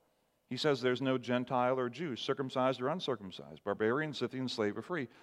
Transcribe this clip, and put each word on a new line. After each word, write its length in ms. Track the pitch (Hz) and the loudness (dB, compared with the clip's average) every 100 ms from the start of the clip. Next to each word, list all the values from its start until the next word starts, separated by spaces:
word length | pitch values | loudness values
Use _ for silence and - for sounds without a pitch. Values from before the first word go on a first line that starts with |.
| _ _ _ _ _ | _ _ _ _ _
he 80 | 127 | 0
says 240 | 151 135 | 2 4
there's 200 | 127 120 | 2 2
no 160 | 131 131 | 2 0
Gentile 640 | 120 123 123 131 123 131 | 2 0 2 2 2 2
or 100 | 123 | 0
Jew, 280 | 120 170 113 | -4 -6 -4
circumcised 640 | - 131 131 131 127 127 | -2 -2 -2 2 2 2
or 80 | 127 | -2
uncircumcised, 760 | 175 156 113 98 80 69 78 | -2 -2 -4 -6 -14 -14 -8
barbarian, 500 | 101 98 110 131 156 | -4 2 4 4 0
Scythian, 360 | 127 123 131 127 | -2 -4 -2 -4
slave 280 | - 104 104 | 0 0 0
or 40 | |
free. 260 | - 175 120 - | -4 -4 -6 -10